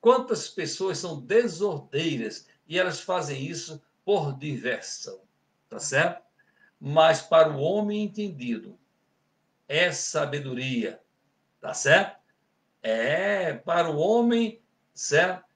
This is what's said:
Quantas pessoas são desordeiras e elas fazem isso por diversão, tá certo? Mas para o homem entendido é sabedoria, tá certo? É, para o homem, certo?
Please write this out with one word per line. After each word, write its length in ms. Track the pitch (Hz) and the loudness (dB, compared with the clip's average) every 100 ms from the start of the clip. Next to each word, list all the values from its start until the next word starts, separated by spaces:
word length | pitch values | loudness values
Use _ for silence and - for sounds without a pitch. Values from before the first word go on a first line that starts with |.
Quantas 480 | 220 254 247 208 - | 6 4 4 -4 -4
pessoas 500 | - 156 - 190 170 | -8 -8 -4 -4 -4
são 220 | 180 151 | -8 -10
desordeiras 1300 | 123 214 240 160 202 151 - 139 165 135 110 - _ _ _ | 0 2 2 -2 -4 -4 -6 -4 -2 -4 -6 -10 _ _ _
e 120 | 165 | -2
elas 220 | 185 151 | -2 -4
fazem 440 | - 180 147 139 | -4 -4 -2 -6
isso 380 | 147 170 - 156 _ _ | -8 -8 -10 -16 _ _
por 340 | - 202 147 135 | 0 0 0 -4
diversão, 840 | 147 127 123 113 - - - 95 _ _ _ _ _ | -6 -6 -4 -4 -6 -12 -12 -14 _ _ _ _ _
tá 120 | - | -10
certo? 420 | - 135 175 - _ _ _ _ _ _ | -2 0 0 -2 _ _ _ _ _ _
Mas 440 | 139 151 160 160 | -2 6 6 6
para 280 | - 165 160 | 4 6 6
o 80 | 143 | 4
homem 420 | 147 202 208 208 | 0 0 0 -2
entendido 760 | 208 202 208 151 123 113 - - _ _ _ _ _ _ _ _ _ | -4 -4 -8 -6 -6 -6 -6 -20 _ _ _ _ _ _ _ _ _
é 240 | 147 180 | 0 0
sabedoria, 1080 | 147 - 156 139 143 135 123 131 123 101 - _ _ _ _ _ _ | 0 -4 -2 -2 -4 -6 -6 -4 -2 -4 -8 _ _ _ _ _ _
tá 140 | - | -10
certo? 460 | 127 139 165 202 - _ _ _ _ _ _ | -4 4 4 4 -6 _ _ _ _ _ _
É, 720 | 110 113 117 160 196 202 175 | -4 0 0 0 0 0 -2
para 340 | 127 - 170 170 | -4 -2 0 0
o 80 | 147 | 2
homem, 640 | 175 233 233 233 226 - _ _ _ | 2 4 4 4 0 -4 _ _ _
certo? 500 | - - 147 180 185 _ | -12 2 4 4 0 _